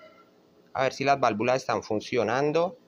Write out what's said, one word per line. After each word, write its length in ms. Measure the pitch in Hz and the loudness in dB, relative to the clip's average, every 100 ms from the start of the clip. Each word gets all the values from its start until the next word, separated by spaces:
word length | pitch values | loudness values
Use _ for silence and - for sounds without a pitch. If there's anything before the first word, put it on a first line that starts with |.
| - - - _ _ _ _ | -20 -20 -20 _ _ _ _
A 120 | - | -4
ver 80 | 131 | -2
si 100 | - | 0
las 160 | 139 139 | 0 2
válvulas 380 | 120 104 120 127 | 2 2 0 0
están 260 | - 107 | 0 -4
funcionando. 960 | - 107 - 123 107 123 147 160 175 - | -2 -4 -2 0 0 2 0 0 0 -4